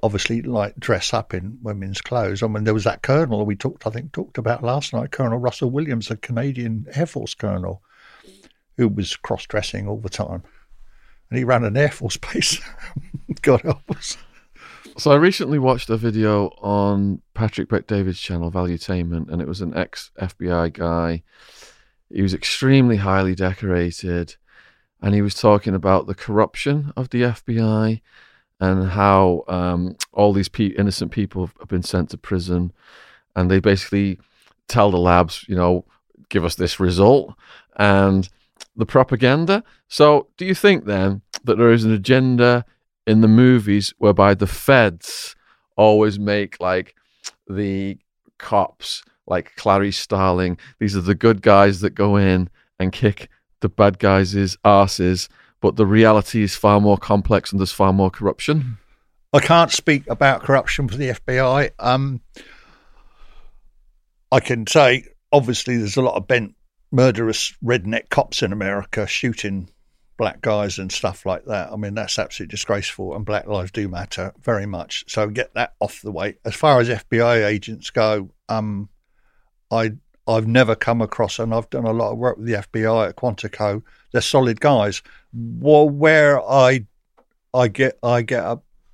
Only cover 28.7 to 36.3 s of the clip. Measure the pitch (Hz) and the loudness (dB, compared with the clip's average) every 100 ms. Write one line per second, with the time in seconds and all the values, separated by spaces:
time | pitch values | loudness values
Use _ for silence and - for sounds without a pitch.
28.7 | 95 92 98 101 95 92 87 - 90 90 | 0 -2 0 4 4 4 0 -4 -4 -2
29.7 | 87 90 - - - 104 98 95 - 101 | -2 -4 -8 -6 2 2 2 -2 -2 -2
30.7 | - 101 - 87 - 98 95 87 - - | 0 -2 -2 -6 -4 -6 -6 -8 -10 -6
31.7 | 90 90 95 85 - - 95 90 87 90 | -6 -2 -2 -4 -8 -6 -6 -2 -2 -4
32.7 | - _ - - _ _ - 90 95 104 | -8 _ -20 -20 _ _ -2 2 2 4
33.7 | 98 - 101 98 90 _ _ _ _ - | 2 0 -2 -2 -4 _ _ _ _ -2
34.7 | 120 104 92 87 87 85 - - 92 87 | 2 4 4 4 4 2 -4 -6 0 0
35.7 | 90 - _ _ _ _ | 0 -4 _ _ _ _